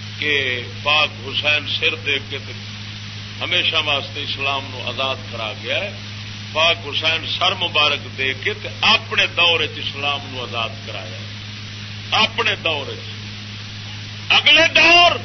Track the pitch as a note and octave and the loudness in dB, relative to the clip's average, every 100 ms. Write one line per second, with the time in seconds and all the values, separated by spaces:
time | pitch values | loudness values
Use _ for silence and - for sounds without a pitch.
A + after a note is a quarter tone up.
0 | - - D3+ C#3+ C3 B2 A2 G#2 C#3+ D3+ | -10 -4 0 2 2 -2 -4 -4 2 4
1 | D3 - C#3 C3 D3 D3 C3+ - D#3+ D#3 | 2 0 -6 -2 2 2 0 0 0 0
2 | C3 C#3 - C3+ - - - - - - | -2 -2 -2 -8 -8 -12 -10 -10 -10 -10
3 | - - - - C#3+ F3+ D#3+ D#3+ D3+ C#3 | -10 -12 -10 -6 0 2 2 2 2 0
4 | C3 D3 C3+ - C#3 C#3 - B2+ G#2 A#2 | 0 -6 -4 -2 0 -2 -4 -6 -6 -2
5 | C3+ B2 G#2 A#2 A2 G#2 A2+ D3+ G3+ - | -2 -2 -6 -6 -6 -6 -4 -2 -4 -8
6 | - - - - - D3+ E3 D#3+ D3 C3 | -10 -10 -10 -10 -4 2 4 2 -2 -2
7 | D#3 D#3+ D3+ - F3+ F#3+ F3 D3+ D3 C#3+ | 0 0 -2 0 0 2 0 4 4 2
8 | B2 A#2 C3+ C3 G3 G#3+ F3 - - A3 | -4 -2 -2 0 -2 -4 -6 0 2 2
9 | - G#3 F#3+ E3+ E3+ E3 D3+ D3+ B2+ C#3 | 2 0 0 4 4 4 0 -2 -6 -4
10 | C#3+ C#3+ C3+ C3 A#2 A#2 A2 G#2 A2 G#2 | -2 -2 -4 -8 -6 -4 -4 -6 -8 -8
11 | F#2+ - - - - - - - - - | -8 -10 -10 -10 -12 -12 -10 -10 -10 -10
12 | - F#3+ G#3+ - A3 G3 E3 D3 B2+ G#2 | 0 2 2 2 0 0 0 -2 -4 -8
13 | G2+ - - - - - - - - - | -8 -10 -10 -10 -10 -12 -12 -12 -10 -10
14 | - - - - D4 D4+ E4 D#4+ E4 F4 | -10 -8 2 4 8 8 8 6 8 10
15 | F4 C#4 | 8 6